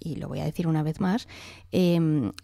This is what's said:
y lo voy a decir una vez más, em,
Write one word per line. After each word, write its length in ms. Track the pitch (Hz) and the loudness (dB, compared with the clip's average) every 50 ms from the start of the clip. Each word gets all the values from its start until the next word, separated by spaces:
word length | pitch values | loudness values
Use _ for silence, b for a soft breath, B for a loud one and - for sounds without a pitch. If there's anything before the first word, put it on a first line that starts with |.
| - | -8
y 120 | 170 143 | -8 -8
lo 120 | - - - | -6 -6 -6
voy 120 | - - | -6 -4
a 60 | 156 | -4
decir 220 | 156 - - 170 165 | -4 -4 -2 0 0
una 160 | 160 156 151 | 2 2 0
vez 160 | 156 156 - | -2 -2 0
más, 280 | 196 185 185 247 - B B B B B B B B - | 0 0 0 0 -2 B B B B B B B B -2
em, 600 | - 175 180 175 175 170 165 156 156 147 120 - - - | 2 4 4 4 4 4 4 4 2 2 0 -2 -4 -8